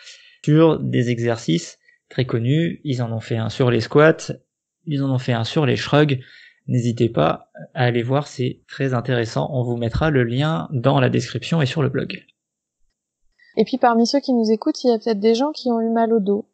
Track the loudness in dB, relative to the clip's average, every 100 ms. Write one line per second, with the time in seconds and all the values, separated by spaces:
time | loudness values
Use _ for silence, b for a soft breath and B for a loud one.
0 | B B B B 2 6 6 4 0 0
1 | 0 0 -2 -2 -2 -2 -2 -14 b b
2 | _ -4 -2 -2 0 0 0 -4 -6 -4
3 | -4 -6 -4 -4 -4 0 2 2 2 4
4 | 6 4 -4 -14 _ _ _ _ -8 -4
5 | -2 -2 -2 -2 -2 0 0 0 2 2
6 | 2 0 B B B B -4 -2 -2 0
7 | 0 2 0 -2 -8 -20 -14 -2 0 0
8 | 0 -2 -4 -6 -6 -6 _ -6 -4 -2
9 | -2 -2 -2 -4 -4 -4 -4 -4 -4 -2
10 | 0 2 0 0 -2 -4 -4 -2 2 2
11 | 2 0 -4 -8 -4 0 0 0 -2 -2
12 | -6 -10 -16 _ _ _ _ _ _ _
13 | _ _ _ _ b -2 -2 2 2 4
14 | 2 0 0 0 2 0 0 -2 0 0
15 | 0 0 2 2 0 -2 -2 -2 0 0
16 | 2 2 2 -2 -4